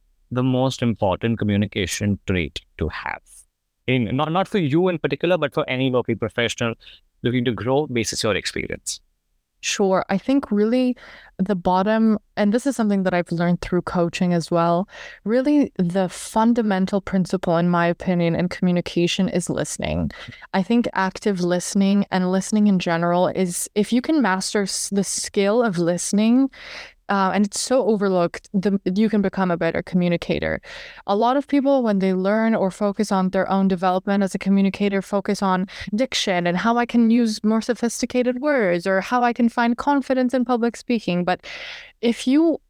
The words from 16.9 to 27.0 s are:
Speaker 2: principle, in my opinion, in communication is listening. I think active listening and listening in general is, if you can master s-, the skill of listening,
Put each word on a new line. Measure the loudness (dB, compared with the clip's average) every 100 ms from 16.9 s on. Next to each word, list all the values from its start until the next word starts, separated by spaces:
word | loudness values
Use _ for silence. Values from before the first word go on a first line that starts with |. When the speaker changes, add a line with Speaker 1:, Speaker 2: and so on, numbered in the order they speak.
| -2
Speaker 2:
principle, | 0 -2 0 -2 0 2
in | 2
my | 2 2
opinion, | 0 -2 0 0 0
in | -2
communication | 0 0 0 0 0 0 0 0
is | 0 -2
listening. | -4 -4 -6 -4 -2 -4 -6 -16 -20 -6
I | -4
think | 0 0 0
active | -2 -4 -2 -2 0
listening | 0 0 0 0 2 2 0
and | 0 0
listening | 0 0 2 4
in | 4
general | 2 0 0 2 2
is, | 0 -2 -4 -4 -2
if | 0
you | 0
can | 0 2
master | 2 0 -2 -2
s-, | -2 -4 -4
the | -2
skill | -2 -4 -4 0 2 2
of | 2 0
listening, | 0 -2 0 2 4 4 2 -2 -16 -16 -18 -16